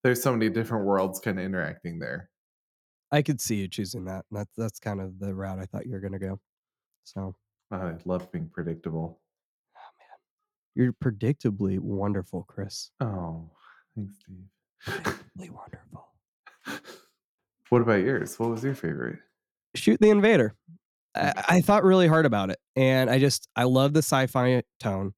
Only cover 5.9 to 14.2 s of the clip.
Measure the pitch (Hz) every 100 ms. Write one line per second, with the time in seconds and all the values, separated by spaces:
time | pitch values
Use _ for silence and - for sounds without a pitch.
5.9 | 98 95 95 95 95 _ _ _ _ _
6.9 | _ - 98 95 92 _ _ _ 95 90
7.9 | 82 90 90 90 87 80 - 82 80 82
8.9 | 80 82 85 _ _ _ _ _ _ -
9.9 | _ _ - _ _ _ _ _ - 123
10.9 | - 131 104 113 139 117 101 98 95 -
11.9 | 98 101 98 90 90 85 - 95 - -
12.9 | _ 117 95 85 82 82 _ _ _ _
13.9 | 113 98 101